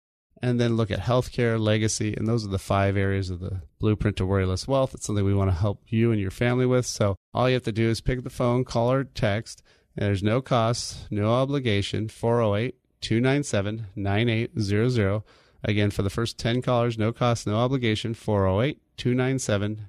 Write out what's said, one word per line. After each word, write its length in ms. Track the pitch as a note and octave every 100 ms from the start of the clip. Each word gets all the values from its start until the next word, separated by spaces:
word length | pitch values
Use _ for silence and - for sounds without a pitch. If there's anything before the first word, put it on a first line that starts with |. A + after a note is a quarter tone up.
| _ _ _ -
And 180 | B2 A#2+
then 160 | A#2+ A2+
look 140 | G#2+
at 80 | G2
healthcare, 580 | G#2 B2 - - A#2 A2+
legacy, 560 | G#2+ G#2+ G#2+ - G#2+
and 120 | - G#2+
those 180 | A#2
are 60 | G#2
the 80 | F#2+
five 380 | - G2 G2 G2
areas 340 | G2 G2 F#2
of 100 | F2
the 220 | F#2 F#2+ - -
blueprint 380 | A2 G#2 G#2+ F#2+
to 100 | F#2
worry 180 | G2
less 240 | F#2 F#2 -
wealth. 240 | C3+ C3
It's 140 | - -
something 180 | G#2
we 80 | G2
wanna 200 | G2 F#2+
help 300 | E2 G#2 G2 -
you 240 | A2+ A#2
and 100 | G#2+
your 120 | F#2
family 340 | - A#2+ B2 B2+
with. 200 | B2+ B2
So 300 | - G#2 F#2+ _
all 160 | A2 B2+
you 60 |
have 80 | B2+
to 100 | A#2+
do 160 | G#2+ A2+
is 120 | A2+
pick 180 | - B2+
up 60 |
the 60 | B2+
phone, 340 | - B2 B2
call 280 | B2+ A#2+ A#2
or 120 | C3+
text. 580 | C3+ - G#2+ G#2 - - _ _ _ -
And 80 |
there's 200 | G#2 G2
no 180 | G#2+ A#2+
cost, 640 | - B2 A2+ A#2 - - -
no 180 | G#2 G#2
obligation, 760 | A#2+ C3+ C#3+ B2 G2+ G2+ G2+ A2
four 320 | - A#2 A#2+
oh 160 | A2 G2+
eight, 180 | B2 - _ -
two 200 | - A2+
nine 240 | C3 C#3+
seven, 420 | C#3+ G#2 G2 A2 G#2
nine 340 | G#2 G2 G2+ A#2+
eight 300 | A2 A#2+ -
zero 300 | G2+ G#2 B2
zero. 360 | A#2+ G2 G#2+ - - _ _
Again, 280 | A2+ G#2 G#2
for 120 | -
the 80 | G2
first 260 | - A#2 -
ten 240 | A2+ B2
callers, 380 | B2+ B2 A#2+ A2
no 140 | G#2+
cost, 340 | A#2 B2 A#2 A2
no 100 | G#2+
obligation, 560 | B2+ C3+ A#2 G#2+ A2
four 320 | A2+ - G2+
oh 160 | F#2+ F#2+
eight, 220 | C3+ - _ -
two 180 | B2
nine 240 | B2+ B2+ C3+
seven, 480 | - G2+ G#2 G#2+